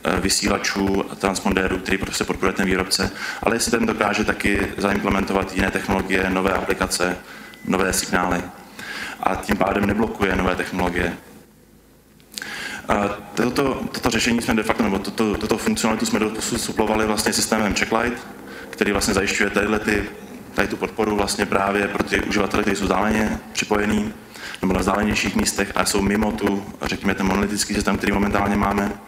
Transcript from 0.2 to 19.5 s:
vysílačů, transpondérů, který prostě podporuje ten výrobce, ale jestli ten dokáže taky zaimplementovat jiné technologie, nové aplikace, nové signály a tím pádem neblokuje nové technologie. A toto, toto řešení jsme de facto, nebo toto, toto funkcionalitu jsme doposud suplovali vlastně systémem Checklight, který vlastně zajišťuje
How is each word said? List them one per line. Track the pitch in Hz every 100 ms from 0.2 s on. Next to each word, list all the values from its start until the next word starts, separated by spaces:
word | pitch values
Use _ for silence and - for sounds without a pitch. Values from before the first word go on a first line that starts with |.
vysílačů, | 92 - 101 98 - 98 98 95 - -
transpondérů, | 98 95 101 95 95 92
který | - 95
prostě | - -
podporuje | - 90 95
ten | 92 95
výrobce, | 92 92 - 95 - - -
ale | - 113
jestli | -
ten | 117 113
dokáže | 104 107 101
taky | 101 - 104 98 95 -
zaimplementovat | 101 101 101 98 98 98 95
jiné | 92 95
technologie, | 95 92 95 92 92 95
nové | 92 95
aplikace, | 92 95 95 92 - 90 90 - - - -
nové | - 90 95
signály | 90 - 92 90 87 - - - - - - - -
a | -
tím | 92 - 101
pádem | 92 98 101
neblokuje | 104 110 - 98 92
nové | 90 87
technologie. | 87 92 90 87 87 87 - - - - - - - - _ - - - - - - - -
A | 107 101 101 -
toto, | - 117 127 139 120 -
toto | - 131
řešení | 113 120 117
jsme | 110
de | 110
facto, | 101 -
nebo | 110 95
toto, | 98 - 110 95
toto | 107 113
funkcionalitu | - 107 113 110 113
jsme | 110
doposud | 107 107 - 113
suplovali | - - 107 107 107
vlastně | 107 -
systémem | 107 - 110 104
Checklight, | 95 104 113 120 120 - - - - -
který | - 101
vlastně | 101 101
zajišťuje | 98 98 - 101